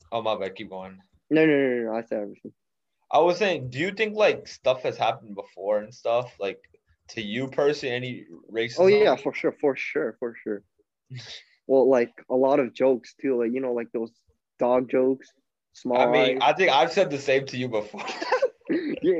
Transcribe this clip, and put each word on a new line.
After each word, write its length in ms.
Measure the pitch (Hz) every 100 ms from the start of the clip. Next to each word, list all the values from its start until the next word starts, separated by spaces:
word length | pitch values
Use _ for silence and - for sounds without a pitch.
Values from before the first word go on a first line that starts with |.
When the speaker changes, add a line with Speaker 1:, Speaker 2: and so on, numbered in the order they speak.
| -
Speaker 1:
oh, 100 | 117
my 160 | 110 104
bad, 180 | 95 95
keep 140 | 101
going. 320 | 92 95 95 _ _ -
Speaker 2:
No, 160 | 156 160
no, 60 | 143
no, 180 | 135 123
no, 80 | 113
no, 40 | 110
I 40 |
said 200 | 113 113
everything. 320 | 101 101 110 - _ _ _ _ -
Speaker 1:
I 80 | 135
was 180 | 170 175
saying, 300 | 208 160 131
do 100 | 127
you 120 | 180
think, 220 | 196 214 214
like, 320 | 202 214 -
stuff 360 | - 127 127
has 140 | 143 113
happened 380 | 113 120 113 98
before 440 | - - 98 107
and 140 | 107
stuff, 420 | 120 117 117 123 -
like, 220 | 98 92 _ _ _ _ _
to 120 | 117
you 260 | 107 110 135
personally, 480 | 135 143 147 139 123
any 300 | 127 107 - 85 -
racism? 260 | 107 117 127
Speaker 2:
Oh, 100 | 185
yeah, 280 | 208 208 127
for 180 | 143
sure, 180 | - 160 -
for 160 | 147 127
sure, 400 | - - 135 110
for 160 | 120 113
sure. 200 | - 101 _ _ _ _ -
Speaker 1:
<laughs> 360 | 127 - - - _ -
Speaker 2:
Well, 220 | 135 123
like, 240 | 131 120 - -
a 60 | 127
lot 240 | 135 143
of 140 | 123
jokes, 400 | - 131 127 - -
too, 240 | 139 123
like, 120 | 113
you 80 | 127
know, 120 | 131
like, 180 | 120 117
those 200 | 123 113 _ _ _ _ -
dog 300 | 123 127 127
jokes, 440 | 131 131 135 - _ _ _ _
small 280 | - 127 123
Speaker 1:
I 40 | 123
mean, 280 | 127 131 131
Speaker 2:
eyes. 40 |
Speaker 1:
I 120 | 131
think 180 | 156 185
I've 200 | 135 165
said 180 | 202 180
the 80 | 143
same 260 | 131 135 139
to 100 | 131
you 120 | 127
before. 360 | 110 107 - -
<laughs> 100 | - - 508 523 - - 339 311 -
Speaker 2:
Yeah, 180 | - 175